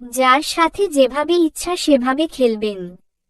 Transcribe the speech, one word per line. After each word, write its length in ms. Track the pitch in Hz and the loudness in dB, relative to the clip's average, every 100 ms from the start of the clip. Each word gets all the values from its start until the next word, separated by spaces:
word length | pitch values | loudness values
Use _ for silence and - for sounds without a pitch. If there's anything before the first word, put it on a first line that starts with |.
| 240 | -10
যার 320 | 240 254 262 | 0 2 2
সাথে 460 | 311 - 320 359 392 | 0 -2 -2 0 -2
যেভাবে 460 | 285 254 269 311 | 2 2 2 0
ইচ্ছা 420 | 349 320 - - - | 2 0 -2 -6 -4
সেভাবে 500 | - 269 247 269 320 | 2 2 2 -2 -2
খেলবেন? 680 | - 247 220 214 196 180 180 _ _ | 0 0 0 -4 -6 -12 -16 _ _